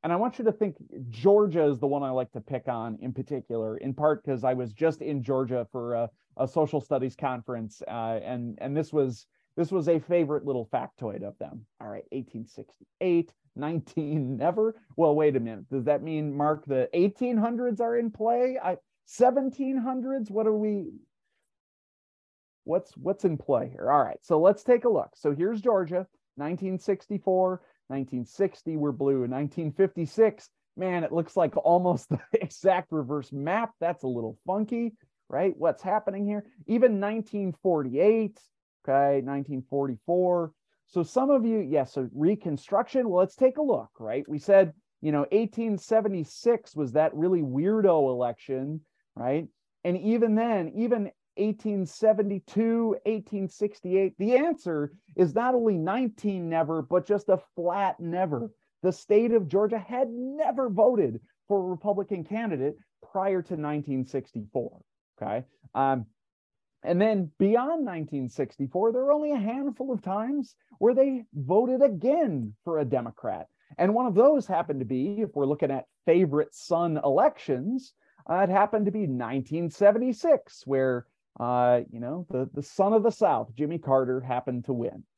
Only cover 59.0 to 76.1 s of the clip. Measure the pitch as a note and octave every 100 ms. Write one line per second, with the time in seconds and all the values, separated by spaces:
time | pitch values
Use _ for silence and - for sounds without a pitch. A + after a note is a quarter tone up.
59 | - G#3 A#3 A3+ E3+ F#3 G#3+ A3 F#3+ B3
60 | B3+ A#3+ B3+ C#4+ D#4 B3+ B3+ F#3+ A3 A#3+
61 | C#3+ A2+ _ _ _ G3+ F#3 F3+ G#3 G3+
62 | G3 F#3+ D#3+ G#3+ A3+ D3 C#3 D3 _ _
63 | - F#3+ G3 F#3+ E3 E3+ D3 D3+ C#3+ C3
64 | B2+ C#3 - A#2 G#2+ - A#2+ - _ _
65 | _ _ G#2 A2 B2+ _ - - C3+ C3
66 | A2 _ _ _ _ _ _ _ - F3
67 | A3 G#3 E3+ _ F#3+ A3+ C4+ E4 B3+ E3+
68 | D#3 C#3+ B2+ - C3 - C3+ F3+ A3 A#3+
69 | C4+ D4 D4+ C#4+ G3+ B3+ C#4 A3 C4+ A#3+
70 | F#3+ G3 A3+ D4 B3+ _ _ _ A3 B3
71 | C4+ C4 A3+ D3 C3 F#3+ B3 B3+ C4+ F#3+
72 | A3+ D#4 C#4+ D3 A2 G#2+ - D#3+ C3+ B2+
73 | A#2 - A#2+ F2+ - _ _ C#3+ F#3 A3
74 | B3+ F#3 C4 D4+ - F3+ E3 C#3 A#2+ B2+
75 | D3+ G3+ G3+ D3 C#3 D3 C#3+ C3+ - _
76 | -